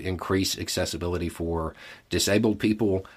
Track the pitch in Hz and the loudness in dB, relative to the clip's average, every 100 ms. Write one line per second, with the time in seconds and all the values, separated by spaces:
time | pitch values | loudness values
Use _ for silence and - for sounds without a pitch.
0 | 90 92 - 95 98 - - - 92 82 | -2 -4 0 0 0 -2 -4 -2 -2 -2
1 | 87 87 85 - 82 82 80 - - - | -2 -2 -2 -4 -2 -2 -2 -8 -16 -20
2 | - 90 95 104 110 101 107 107 107 95 | -4 0 4 4 4 2 2 2 2 2
3 | - | -2